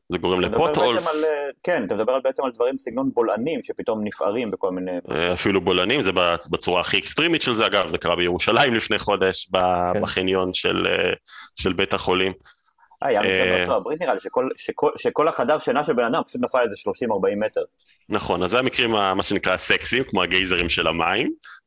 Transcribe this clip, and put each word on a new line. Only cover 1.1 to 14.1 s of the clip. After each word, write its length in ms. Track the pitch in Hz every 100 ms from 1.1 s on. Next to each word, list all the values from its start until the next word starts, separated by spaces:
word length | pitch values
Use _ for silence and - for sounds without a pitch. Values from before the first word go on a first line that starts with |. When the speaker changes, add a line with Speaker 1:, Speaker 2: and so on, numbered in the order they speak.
| 151
Speaker 2:
אה, 240 | 156 147 143 -
כן, 220 | - 165
אתה 100 | 101
מדבר 180 | 104 110
על, 80 | 131
בעצם 200 | 131 135
על 60 | 135
דברים 280 | 120 120 135
סגנון 320 | - 117 135
בולענים, 460 | 120 113 104 135 143
שפתאום 420 | - - 92 107
נפערים 460 | 104 - 98 110 113
בכל 200 | 95 98
מיני 200 | 92 92 90 -
Speaker 1:
אה, 220 | 73 90
אפילו 280 | 107 110 98
בולענים, 420 | 90 90 92 143
זה 100 | 95
בצ-, 360 | 92 87 85 -
בצורה 300 | 82 - 90
הכי 180 | 87 98
אקסטרימית 440 | - - 165 156
של 120 | -
זה, 120 | 113 104
אגב, 220 | 98 85
זה 100 | 85
קרה 180 | 87 85
בירושלים 580 | 87 90 - 113 143
לפני 240 | 113 - 104
חודש, 500 | - 98 95 92 -
ב-, 80 | 92 90 90 90
Speaker 3:
כן. 100 | 98
Speaker 1:
בחניון 520 | - - 92 95 92
של, 320 | 92 92 92 90
אה, 260 | 90 92 90 - - - -
של 160 | 95
בית 220 | 90 98
החולים. 380 | 98 - 92 95 92 _ _ _ _ _ -
Speaker 2:
אה, 60 | 135
היה 120 | 107
מקרה 120 | 101
Speaker 1:
אה, 240 | 92 92 90
Speaker 2:
בארצות 200 | 87 -
הברית, 240 | 117 160
נראה 140 | 156